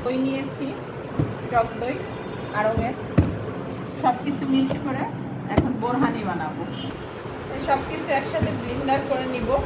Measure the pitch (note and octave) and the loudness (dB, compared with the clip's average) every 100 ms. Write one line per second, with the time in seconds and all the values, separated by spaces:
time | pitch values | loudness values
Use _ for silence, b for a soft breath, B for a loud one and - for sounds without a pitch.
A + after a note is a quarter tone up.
0 | B3 C4 C4+ C4+ C4+ - C#4 - - - | 0 2 2 0 -2 -4 -4 -4 -6 -8
1 | - - - - - A#3+ A3+ A3 A#3+ C#4+ | -6 -2 -2 -2 2 4 4 0 -2 -2
2 | - - - - - G#3 G#3+ A3+ A#3 C4 | -4 -6 -6 -6 -4 2 2 4 0 -2
3 | - - - - - - - - - - | 0 2 4 0 -4 -6 -6 -6 -8 0
4 | C4 B3 C#4+ C#4 C4+ C4+ C4 - C#4+ C4 | 2 2 0 -2 2 4 4 0 -2 -2
5 | - - - - - G#3 B3+ A#3+ A#3 B3 | -2 -4 -6 -6 2 4 4 2 2 4
6 | C4+ A3+ G3+ F3 D#3 D#3+ E3+ - - - | 2 2 -2 -2 -2 -4 -6 -6 -6 -6
7 | - - - - - - - C4+ - D#4 | -8 -8 -8 -8 -6 -4 2 2 2 -4
8 | - C#4+ - E4 - - A#3+ B3 C4+ C4+ | 2 2 2 0 0 0 -2 -2 2 2
9 | C4+ B3+ B3+ B3+ A3 C#4 | 4 0 0 -2 2 2